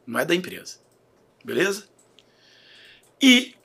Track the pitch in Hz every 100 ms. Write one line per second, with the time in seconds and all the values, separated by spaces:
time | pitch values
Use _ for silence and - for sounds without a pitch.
0 | - 131 156 175 180 - - - _ _
1 | _ _ _ _ 117 117 190 202 - _
2 | _ - _ _ _ - - - - -
3 | _ - 269 247 254 -